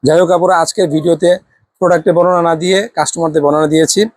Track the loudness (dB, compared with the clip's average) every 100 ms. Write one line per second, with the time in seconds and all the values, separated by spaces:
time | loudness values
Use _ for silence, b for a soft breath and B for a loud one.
0 | 2 2 2 2 2 0 -2 -2 -2 -2
1 | -2 0 0 -2 _ _ _ _ 0 0
2 | 0 2 2 2 0 -2 0 -2 -2 -4
3 | -6 -4 -2 0 0 0 0 0 0 0
4 | -2